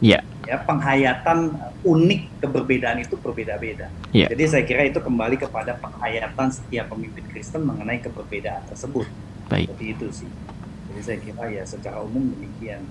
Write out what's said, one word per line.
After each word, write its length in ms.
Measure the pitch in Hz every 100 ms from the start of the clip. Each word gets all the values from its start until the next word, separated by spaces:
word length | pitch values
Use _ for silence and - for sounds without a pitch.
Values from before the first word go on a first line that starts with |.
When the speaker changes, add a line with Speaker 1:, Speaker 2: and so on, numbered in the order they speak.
Speaker 1:
Iya. 240 | 113 95 - -
Speaker 2:
Ya, 140 | - 135
penghayatan, 960 | - 147 143 135 135 127 165 165 165
eh, 200 | 151 - -
unik 380 | 180 160 170 202 - -
keberbedaan 580 | 139 123 123 123 120 117
itu 140 | 120 127
berbeda-beda. 720 | 127 113 110 104 113 101 92 - -
Speaker 1:
Iya. 200 | 117 -
Speaker 2:
Jadi 140 | 117 156
saya 180 | 151 117
kira 160 | 123
itu 140 | 139 160
kembali 400 | 143 117 113 127
kepada 360 | - 117 117 120
penghayatan 720 | - - 117 113 110 - 131
setiap 400 | - - 120 107
pemimpin 320 | 110 110 - -
Kristen 340 | 110 104 160
mengenai 400 | 147 107 107 120
keberbedaan 640 | 120 - 104 101 101 95 -
tersebut. 400 | - 127 139 - - - - -
Speaker 1:
Baik. 240 | 98 -
Speaker 2:
Seperti 160 | - 110
itu 160 | 110 107 -
sih. 140 | - - - - - - -
Jadi 120 | 104
saya 140 | 107 107
kira 240 | 107 104 113
ya 120 | 101
secara 380 | 92 107 104 104
umum 280 | 107 123 131
demikian. 500 | - 110 104 113 101 92